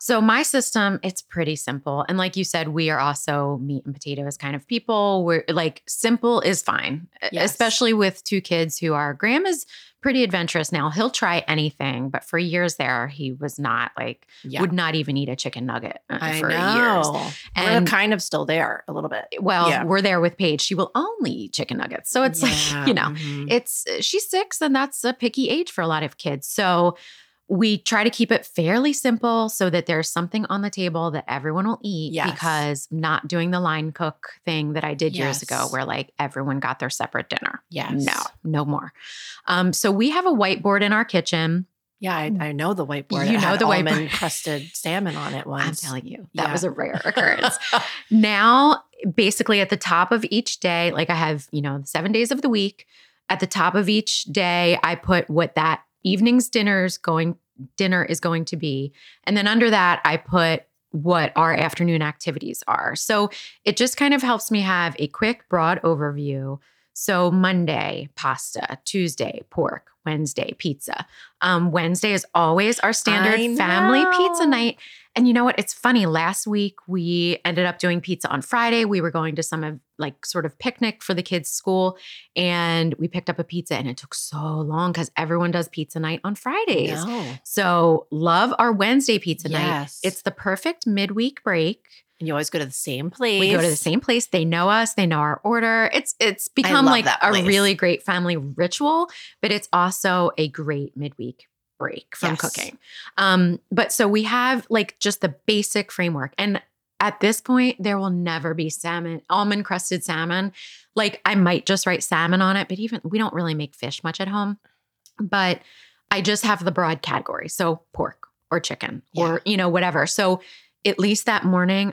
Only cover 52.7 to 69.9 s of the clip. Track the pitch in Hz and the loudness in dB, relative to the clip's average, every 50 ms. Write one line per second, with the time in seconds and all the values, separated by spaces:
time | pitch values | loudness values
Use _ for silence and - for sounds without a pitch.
52.7 | - - - _ _ _ _ _ _ _ _ - 190 190 190 185 - 196 165 156 | -4 -8 -18 _ _ _ _ _ _ _ _ -2 0 0 0 -2 0 0 2 2
53.7 | - 190 196 185 214 214 214 - - - - - 147 208 185 175 175 175 175 170 | 2 2 2 4 2 2 2 0 -2 -4 -4 -2 -2 0 2 2 2 4 4 4
54.7 | 175 - - 165 175 170 - - 180 175 - - 151 165 165 - - 156 156 160 | 4 4 2 0 0 -2 0 2 2 2 2 2 2 0 0 2 0 0 0 0
55.7 | 156 - - _ _ _ - 185 196 190 220 240 240 254 233 - - 233 208 208 | 0 -2 -6 _ _ _ -2 0 2 4 4 4 4 4 4 2 0 2 2 2
56.7 | 202 190 185 185 - - - - 160 160 165 170 170 - _ _ _ - 135 - | 2 2 2 0 -2 -4 -2 0 0 2 0 0 -2 -6 _ _ _ -20 -20 -12
57.7 | _ - 196 185 185 180 160 - 165 - - 175 165 165 160 - - 151 160 151 | _ -2 0 2 2 2 2 0 -2 -2 0 -2 -2 -2 -2 -4 -6 -4 -4 -4
58.7 | 135 135 139 139 - _ - - - _ _ - 202 208 196 208 220 233 240 226 | -2 -4 -6 -8 -10 _ -20 -20 -20 _ _ 0 0 2 2 4 4 4 6 6
59.7 | 214 196 180 175 175 - - 151 156 165 - - 175 175 165 165 160 - - _ | 6 6 6 4 4 4 2 2 0 0 0 0 2 4 4 4 2 0 -4 _
60.7 | _ _ _ _ - 156 147 175 180 165 151 - - - 165 165 165 - 156 160 | _ _ _ _ -6 -2 2 2 2 4 2 2 2 2 4 4 4 2 2 0
61.7 | - - 175 170 165 160 156 151 151 - - 170 139 156 - - - - - - | 0 0 0 2 2 2 0 -2 -4 -6 -6 -6 -6 -6 -8 -8 -8 -6 -2 -2
62.7 | - - - - - - - - 220 208 208 202 - - - - - _ - 208 | -2 0 -2 -4 -4 -4 -2 0 0 0 0 -2 -4 -10 -18 -20 -20 _ -2 -2
63.7 | 208 - 247 254 - - 285 285 285 269 262 247 233 214 - - 220 208 196 190 | 0 2 0 0 0 2 2 2 4 2 2 0 0 0 0 0 0 0 2 2
64.7 | 185 175 170 170 143 - 151 143 - - 220 220 240 - _ _ 180 175 160 160 | 0 0 0 -2 -2 -4 -6 -6 -2 -2 -2 -2 -2 -4 _ _ 0 2 2 2
65.7 | 185 - - 165 165 143 151 147 143 147 143 143 135 135 135 135 139 139 _ _ | 2 2 2 0 0 0 0 -2 -4 -4 -4 -4 -4 -4 -6 -6 -8 -10 _ _
66.7 | _ _ _ _ _ - - - 196 180 180 180 175 185 185 185 190 180 170 156 | _ _ _ _ _ -6 -2 0 2 2 4 4 4 4 4 4 2 2 2 2
67.7 | 151 - 104 - - - - 147 - - - 139 127 - - - - - - - | 0 -2 -2 -4 -4 -6 -10 -12 -10 -4 -4 -2 -2 -4 -6 -8 -8 -8 -8 -8
68.7 | - - _ - - 196 180 165 139 - 127 - - - - - - 175 156 - | -10 -10 _ -4 -2 0 -2 -2 -2 -4 -4 -4 -6 -10 -14 -6 -2 -2 -2 -2
69.7 | - - - _ | -2 -6 -12 _